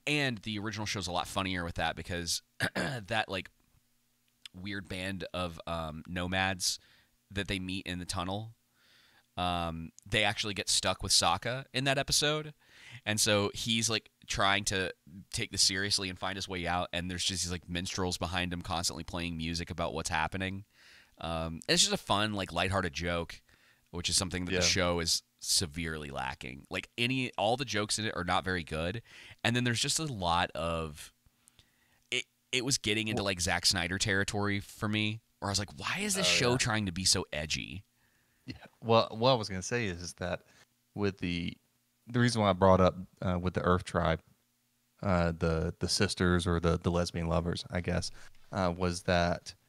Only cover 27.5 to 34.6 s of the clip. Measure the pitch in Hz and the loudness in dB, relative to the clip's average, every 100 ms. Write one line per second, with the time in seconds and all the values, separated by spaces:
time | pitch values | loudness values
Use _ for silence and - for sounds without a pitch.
27.5 | 123 127 104 104 - 107 85 87 90 92 | 0 -2 -2 -2 -2 -2 -4 0 0 0
28.5 | 92 80 78 85 113 - - - - 107 | -4 -4 -4 -4 -4 -10 -20 -20 -4 0
29.5 | 120 123 113 143 - 156 110 87 85 90 | 2 2 0 0 0 -2 -2 0 2 0
30.5 | - 85 82 80 76 - _ _ _ _ | -2 -4 -2 -4 -8 -16 _ _ _ _
31.5 | _ _ _ _ _ - 123 - _ - | _ _ _ _ _ -6 -6 -6 _ -2
32.5 | 127 123 135 - 107 110 117 101 92 87 | 0 2 0 2 0 2 0 0 0 2
33.5 | 87 - 95 87 95 113 98 101 104 101 | 2 2 2 0 0 2 2 2 0 0
34.5 | 101 | -2